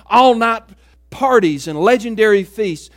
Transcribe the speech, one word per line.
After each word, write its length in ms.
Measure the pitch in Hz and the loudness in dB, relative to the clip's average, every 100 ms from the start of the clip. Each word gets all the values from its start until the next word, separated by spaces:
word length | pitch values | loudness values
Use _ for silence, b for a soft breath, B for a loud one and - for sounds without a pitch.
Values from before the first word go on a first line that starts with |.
| B | B
all-night 580 | 233 262 226 226 226 _ _ _ _ _ | 2 4 2 -2 -4 _ _ _ _ _
parties 600 | - 262 240 170 143 160 | -6 2 2 2 -4 -8
and 120 | 151 | -2
legendary 640 | 202 247 233 220 214 202 | 0 0 -4 -2 0 0
feasts. 480 | 185 226 202 156 - | -2 -8 -8 -8 -14